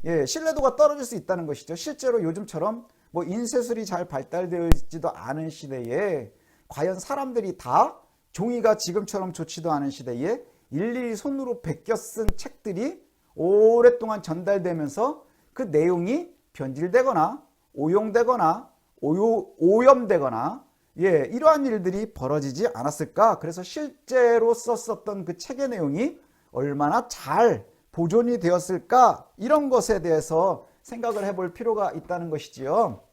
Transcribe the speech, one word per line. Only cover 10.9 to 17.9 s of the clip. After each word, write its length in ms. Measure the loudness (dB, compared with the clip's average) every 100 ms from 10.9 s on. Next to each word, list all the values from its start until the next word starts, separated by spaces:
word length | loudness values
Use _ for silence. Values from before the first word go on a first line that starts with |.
| -4 -6 -6
손으로 460 | -6 -6 -6 -8
베껴 340 | -6 -8 -4 -6
쓴 320 | -6 -2 0 0
책들이 680 | -6 -12 -8 -6 -6 -8 _ _ _ -4
오랫동안 880 | 2 6 6 8 6 4 -4 -6
전달되면서 1000 | -6 -6 -2 0 0 -4 -4 -2 -4 -4 _ _ _
그 100 | -10
내용이 680 | 0 2 4 2 0 -2 -4 _ _
변질되거나 880 | -10 -10 -4 0 2 2 2 0 -2 _ _ _
오용되거나 960 | -4 2